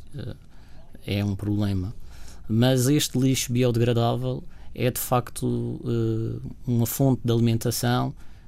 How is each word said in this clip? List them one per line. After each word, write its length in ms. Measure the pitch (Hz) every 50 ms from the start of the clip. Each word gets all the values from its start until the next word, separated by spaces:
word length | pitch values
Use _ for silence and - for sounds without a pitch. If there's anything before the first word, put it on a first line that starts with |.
| - - -
eh, 200 | - - - - - - - - - - - - - - - - - -
é 180 | - 101 101 101
um 100 | 101 98
problema, 580 | 98 101 104 104 104 107 101 101 95 90 98 - - - - - - - - - - - -
mas 380 | 110 113 120 127 131 127 120 131
este 300 | 147 147 - - - 127
lixo 340 | 131 131 131 - - - 120
biodegradável 880 | 123 127 123 113 117 120 120 120 117 117 117 120 120 127 127 127 143 - - - - - - -
é, 180 | - 117 123
de 80 | 123 -
facto, 800 | - - 127 123 117 - - - 127 123 120 120 117 120 120 - -
eh, 600 | 123 117 117 113 113 113 110 113 113 117 120 131 131 - - - 131
uma 180 | 120 117 117
fonte 360 | - - - 139 135 127 117 -
de 80 | 120
alimentação 840 | 117 117 117 117 113 113 - 123 110 - - 120 123 127 127 131 - - - - - - -